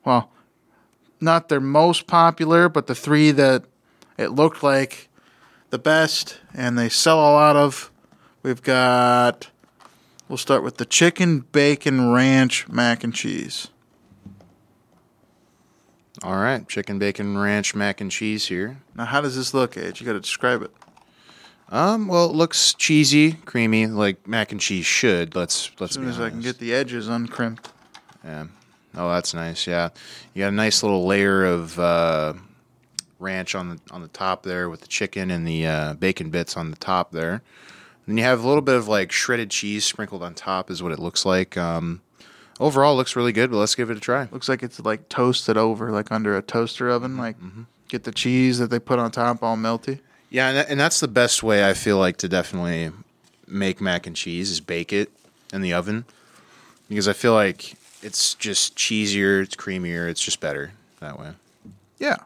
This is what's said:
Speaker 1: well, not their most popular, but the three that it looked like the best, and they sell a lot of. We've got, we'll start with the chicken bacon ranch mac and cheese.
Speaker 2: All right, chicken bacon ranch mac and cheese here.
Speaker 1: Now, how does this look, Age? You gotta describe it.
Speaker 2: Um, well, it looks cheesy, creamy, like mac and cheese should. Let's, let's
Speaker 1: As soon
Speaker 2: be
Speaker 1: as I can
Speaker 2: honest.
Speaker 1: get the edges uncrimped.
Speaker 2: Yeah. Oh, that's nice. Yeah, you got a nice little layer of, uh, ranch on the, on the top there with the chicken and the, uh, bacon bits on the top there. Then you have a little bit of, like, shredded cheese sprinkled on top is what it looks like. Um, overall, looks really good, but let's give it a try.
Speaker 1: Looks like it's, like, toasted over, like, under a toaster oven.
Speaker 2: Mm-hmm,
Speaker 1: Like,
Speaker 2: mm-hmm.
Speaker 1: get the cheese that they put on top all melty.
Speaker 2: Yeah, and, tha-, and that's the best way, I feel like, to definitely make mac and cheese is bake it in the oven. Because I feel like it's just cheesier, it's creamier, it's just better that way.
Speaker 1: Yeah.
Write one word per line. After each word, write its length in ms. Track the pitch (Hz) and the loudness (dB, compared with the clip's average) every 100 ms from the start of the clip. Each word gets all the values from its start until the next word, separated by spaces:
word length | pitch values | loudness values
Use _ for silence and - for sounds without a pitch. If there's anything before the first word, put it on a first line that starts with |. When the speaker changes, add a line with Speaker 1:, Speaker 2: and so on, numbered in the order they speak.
| - | 2
Speaker 1:
well, 240 | 123 113 _ _ _ _ _ _ _ _ _ | 0 0 _ _ _ _ _ _ _ _ _
not 300 | 160 165 160 | 2 2 2
their 100 | 143 | 0
most 460 | 135 147 170 170 - | 2 4 4 2 2
popular, 640 | 175 165 160 160 170 175 | 4 4 4 4 6 6
but 160 | 160 - | 2 -4
the 80 | |
three 380 | 123 - 151 151 | -6 2 6 6
that 340 | 139 135 131 - _ _ _ - - | 6 6 4 0 _ _ _ -20 -6
it 100 | 110 | -4
looked 340 | 127 156 156 | 2 2 4
like 480 | 143 135 135 - - _ _ _ _ _ _ | 2 2 0 -8 -20 _ _ _ _ _ _
the 80 | 123 | -2
best, 600 | 151 156 160 - - - _ | 2 4 4 0 -6 -12 _
and 240 | - 123 120 | -6 -2 0
they 100 | 117 | 0
sell 300 | - 165 160 | 2 4 6
a 160 | 151 | 8
lot 220 | 147 151 143 | 8 8 6
of. 360 | 143 135 - _ _ _ _ _ | 4 0 -14 _ _ _ _ _
We've 180 | 131 123 | -6 -4
got, 880 | - 131 127 123 123 123 123 120 - _ _ _ - _ _ - _ | 0 2 4 4 4 6 4 0 -14 _ _ _ -20 _ _ -20 _
we'll 80 | 131 | -10
start 260 | - 131 | 2 2
with 140 | 104 - | 2 -6
the 80 | 120 | -2
chicken 540 | - 170 - 180 151 | 4 4 4 2 2
bacon 720 | - 147 143 143 147 131 123 | 0 2 4 2 0 2 4
ranch 580 | 123 131 135 127 - - | 4 6 4 4 0 -4
mac 340 | 117 120 117 | 0 0 0
and 100 | 117 | -4
cheese. 560 | 117 110 87 - - - _ _ _ _ _ - - - _ _ _ _ _ _ _ _ _ _ _ _ _ _ _ _ - | -6 -6 -6 -8 -10 -12 _ _ _ _ _ -20 -20 -20 _ _ _ _ _ _ _ _ _ _ _ _ _ _ _ _ -14
Speaker 2:
All 160 | 90 95 | -6 0
right, 280 | 110 131 - | 0 -2 -4
chicken 300 | - 101 98 | -8 -6 -2
bacon 380 | 101 98 101 101 | -2 -2 -4 0
ranch 360 | 101 104 98 | 0 0 -2
mac 260 | 104 101 98 | -2 -2 -2
and 120 | 98 | -8
cheese 340 | - 107 107 - | -6 -6 -4 -4
here. 320 | 90 104 135 _ - | -6 -6 -10 _ -12
Speaker 1:
Now, 100 | 117 | -4
how 140 | 139 | -2
does 160 | 147 131 | -2 -6
this 200 | 127 135 | -4 -2
look, 200 | 123 92 | -2 -4
Age? 240 | 90 95 | -12 -10
You 60 | 120 | -8
gotta 140 | 104 | -6
describe 420 | - - 123 120 | -6 -2 0 -2
it. 100 | 104 _ - _ _ _ _ - - _ _ | -4 _ -20 _ _ _ _ -20 -20 _ _
Speaker 2:
Um, 380 | 117 175 220 208 | 0 0 0 0
well, 220 | 175 170 | 2 2
it 60 | 151 | 2
looks 400 | 165 - - - | 0 2 0 0
cheesy, 580 | - 151 135 147 156 | 2 4 6 6 4
creamy, 540 | 160 - 123 113 110 110 | 2 -6 0 2 2 0
like 380 | 107 101 92 98 | 0 0 -2 -4
mac 240 | 113 104 | -4 -2
and 100 | 104 | -4
cheese 240 | - 95 82 | -4 -2 0
should. 500 | - 127 90 82 90 | 2 2 2 0 -4
Let's, 360 | 85 - - - | -4 -4 -6 -10
let's 140 | 92 | -10
Speaker 1:
As 20 | 139 | -8
soon 80 | |
Speaker 2:
be 60 | 131 | -8
Speaker 1:
as 80 | 120 | -6
I 100 | 113 | -8
can 100 | 113 | -6
Speaker 2:
honest. 200 | 120 120 | -8 -8
Speaker 1:
get 0 | |
the 140 | 117 123 | -4 -2
edges 340 | 131 120 107 | -2 -6 -6
uncrimped. 600 | 117 117 - 117 113 - _ _ - _ _ | -6 -6 -6 -6 -6 -18 _ _ -20 _ _
Speaker 2:
Yeah. 220 | 80 76 80 95 _ _ _ 90 | -16 -14 -14 -18 _ _ _ -8
Oh, 140 | 87 | -2
that's 260 | 87 - 85 | -2 -2 -8
nice. 320 | 82 82 - | -8 -8 -4
Yeah, 220 | 87 85 - - - - | -2 -2 -6 -20 -20 -16
you 80 | 95 | -6
got 60 | 98 | -2
a 40 | |
nice 300 | 101 110 - | 0 0 0
little 240 | 107 98 90 | 0 0 2
layer 400 | 98 98 95 92 | 2 4 2 2
of, 320 | 87 82 85 | 0 -4 -2
uh, 560 | 87 85 85 78 78 90 - _ _ _ _ - _ _ | 2 2 2 0 -2 -6 -18 _ _ _ _ -16 _ _
ranch 340 | 95 92 90 | -10 -8 -8
on 160 | 98 90 | -8 -10
the, 100 | 85 - | -12 -16
on 100 | 90 | -18
the 60 | 82 | -18
top 340 | - 95 92 | -8 -4 -4
there 300 | 95 90 87 | -6 -6 -6
with 100 | 82 | -8
the 60 | - | -8
chicken 420 | - 98 101 92 | -6 -6 -6 -6
and 160 | 87 82 | -4 -4
the, 220 | 80 80 | -2 -2
uh, 260 | 78 76 | -2 -4
bacon 380 | 73 95 - 80 | -2 -4 -2 -6
bits 260 | 87 82 - | -6 -6 -8
on 140 | 82 | -10
the 60 | 78 | -8
top 340 | - 90 87 | -2 -2 -2
there. 320 | 80 82 104 _ _ - - - _ - | -4 -6 -6 _ _ -20 -20 -20 _ -6
Then 100 | 107 | 0
you 60 | |
have 200 | 120 123 | 2 2
a 40 | 117 | 2
little 160 | 147 | 2
bit 120 | 135 123 | 4 0
of, 120 | 107 | 2
like, 240 | 104 92 | 0 0
shredded 400 | - - 120 107 | -2 -2 -2 -2
cheese 340 | - 104 104 - | -6 -4 -4 -4
sprinkled 380 | - 104 98 | -4 -10 -10
on 100 | 87 | -12
top 380 | 85 - 92 92 | -12 -6 -6 -6
is 100 | 87 | -8
what 120 | 87 | -6
it 40 | 78 | -6
looks 280 | 85 - 95 | -6 -4 0
like. 320 | 92 92 - | 0 0 -4
Um, 440 | 85 82 85 87 _ _ - - - - | -4 -4 -6 -8 _ _ -20 -20 -20 -2
overall, 360 | 143 135 143 135 | 0 4 4 4
looks 200 | 127 - | 0 0
really 180 | 120 | 0
good, 180 | 107 127 | 2 0
but 60 | 110 | 2
let's 180 | 107 - | 0 0
give 160 | 117 | -4
it 60 | 110 | -6
a 20 | |
try. 300 | - 127 123 | -4 -4 -4
Speaker 1:
Looks 180 | 127 - | -8 -4
like 140 | 127 | -4
it's, 160 | 123 - | -6 -6
like, 300 | 104 107 _ | -4 -4 _
toasted 480 | - 127 123 - 110 | 0 0 0 0 2
over, 340 | 113 107 117 | 2 -2 -4
like, 200 | 104 104 | -4 -4
under 240 | 110 104 101 | -4 -2 -4
a 60 | |
toaster 480 | - 117 113 - 123 | -4 -4 -4 -4 -2
oven. 220 | 120 127 | -2 -4
Speaker 2:
Mm-hmm, 80 | 131 | -8
Speaker 1:
Like, 180 | 117 110 | -10 -10
Speaker 2:
mm-hmm. 240 | 90 101 117 _ _ | -16 -18 -20 _ _
Speaker 1:
get 140 | 123 | -10
the 80 | 117 | -8
cheese 460 | 110 123 127 131 123 | -4 0 4 4 2
that 140 | 120 | 0
they 80 | 117 | -2
put 180 | - 123 | 0 0
on 140 | 113 | 0
top 320 | 117 120 120 | 0 -2 0
all 140 | 117 113 | -4 -2
melty. 420 | 113 113 - 135 _ _ _ | -2 -4 -6 -10 _ _ _
Speaker 2:
Yeah, 160 | 127 131 | 0 2
and, 80 | 135 | 2
tha-, 140 | 147 | 0
and 80 | 139 | 2
that's 200 | 156 - | 2 0
the 60 | 135 | 0
best 360 | 113 120 - | 2 2 2
way, 260 | 110 104 98 | 2 4 4
I 60 | 95 | 2
feel 240 | 110 98 | 2 2
like, 180 | 92 87 | 2 0
to 100 | 92 | -2
definitely 640 | 90 87 92 87 82 82 92 - _ _ _ _ | -2 -2 -4 -4 -4 -6 -10 -20 _ _ _ _
make 340 | 98 95 92 | -4 -4 -2
mac 280 | 98 87 90 | -2 -4 -6
and 80 | 82 | -10
cheese 340 | - 85 98 | -8 -6 -6
is 100 | 82 | -8
bake 320 | - 85 85 | -6 -8 -4
it 200 | 101 104 _ _ _ _ | -4 -4 _ _ _ _
in 80 | 98 | -6
the 120 | 95 | -2
oven. 320 | 87 90 107 120 _ _ _ _ _ _ _ _ | -2 -2 -6 -8 _ _ _ _ _ _ _ _
Because 180 | 104 98 | -2 -2
I 60 | |
feel 200 | 98 120 | 0 4
like 420 | 110 101 87 - - _ - | 4 4 -2 -14 -20 _ -20
it's 320 | 107 - - - | -10 -4 -4 -4
just 400 | 107 95 - - | -4 -2 -4 -4
cheesier, 680 | - 110 104 101 98 98 | -2 -2 -2 0 2 2
it's 140 | 98 - | 0 -8
creamier, 520 | - 92 87 85 85 | -8 -6 -6 -4 -6
it's 140 | 85 | -6
just 180 | - - | -6 -4
better 320 | 78 71 73 104 _ _ | -6 -6 -10 -16 _ _
that 200 | 76 71 | -16 -16
way. 120 | 76 - _ _ - - _ _ | -18 -20 _ _ -20 -20 _ _
Speaker 1:
Yeah. 200 | 285 - | -4 -4